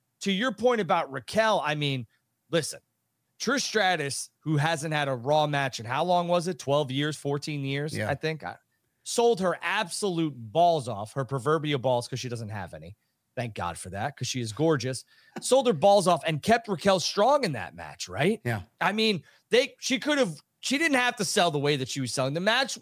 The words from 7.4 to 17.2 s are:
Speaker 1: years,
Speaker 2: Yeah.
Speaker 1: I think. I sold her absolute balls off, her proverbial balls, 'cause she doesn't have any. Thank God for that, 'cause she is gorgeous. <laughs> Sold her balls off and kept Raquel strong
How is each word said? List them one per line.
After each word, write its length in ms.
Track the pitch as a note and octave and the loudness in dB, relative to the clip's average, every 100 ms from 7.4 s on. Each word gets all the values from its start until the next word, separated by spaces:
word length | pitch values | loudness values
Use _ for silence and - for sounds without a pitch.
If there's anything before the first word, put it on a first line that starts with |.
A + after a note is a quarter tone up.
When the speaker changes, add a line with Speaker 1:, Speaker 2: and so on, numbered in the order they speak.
| D3+ D3 | -4 -6
Speaker 1:
years, 320 | C#3 C#3 D3+ G#2 | -4 -4 -4 -4
Speaker 2:
Yeah. 140 | G#2+ | -4
Speaker 1:
I 60 | C#3+ | -2
think. 280 | D#3 D#3 | -4 -6
I 140 | F2 - _ _ _ _ | -10 -14 _ _ _ _
sold 360 | - - A#3 G#3+ | -6 2 2 4
her 180 | F#3 D#3+ | 0 0
absolute 720 | E3+ G3 G3 - G#3 E3 D#3+ B2+ | -2 -2 -4 -4 -2 0 -2 -4
balls 520 | A2 D#3 F3 E3 A#2+ | -4 4 4 4 -2
off, 240 | G2+ G#2+ | -6 -6
her 100 | C#3 | -6
proverbial 560 | C3 C3+ B2+ D#3 D3+ C#3+ | -4 -2 2 2 2 0
balls, 280 | B2+ B2 A#2+ | 2 0 -2
'cause 100 | B2+ | -8
she 80 | B2+ | -8
doesn't 200 | A#2 A2 | -8 -8
have 240 | G#2+ F2 | -10 -10
any. 240 | D#2+ D#2+ G#2 _ _ _ - | -12 -16 -20 _ _ _ -8
Thank 180 | A#2+ G#2 | -8 -6
God 220 | F2 D#2+ | -6 -6
for 120 | F2+ | -10
that, 260 | F#2+ B2+ - | -6 -6 -6
'cause 100 | B2 | -6
she 140 | C3 | -4
is 100 | A2+ | -6
gorgeous. 540 | G#2+ D#3+ D3+ B2 C3 - _ | 0 2 2 0 -8 -12 _
<laughs> 180 | _ - | _ -10
Sold 240 | - B3+ B3 | 2 4 4
her 60 | |
balls 320 | E3 G3 G3+ F3+ | 4 6 6 6
off 140 | E3 D#3+ | 2 0
and 160 | D#3 | -2
kept 240 | - A#3 A3+ | 2 2 2
Raquel 320 | F3+ G3 F#3+ | 0 2 2
strong 460 | - - | 0 2